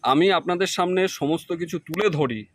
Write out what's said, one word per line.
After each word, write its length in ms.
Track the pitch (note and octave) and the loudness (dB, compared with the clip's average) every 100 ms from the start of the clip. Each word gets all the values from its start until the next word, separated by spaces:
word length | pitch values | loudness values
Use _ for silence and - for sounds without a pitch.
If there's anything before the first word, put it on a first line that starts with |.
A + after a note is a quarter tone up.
আমি 300 | A#2+ C#3 F#3 | 4 4 4
আপনাদের 360 | F3+ E3 F3 F#3+ | 2 0 -2 -2
সামনে 400 | - F3+ F#3 F#3 | 0 0 2 0
সমস্ত 440 | - C#3+ D#3+ - | -2 -2 -2 -4
কিছু 280 | E3+ E3+ E3 | -6 -4 -8
তুলে 300 | - D#3+ G#3 | -8 -2 -2
ধরি 360 | D3+ C#3 A2 G#2 | 0 -2 -4 -10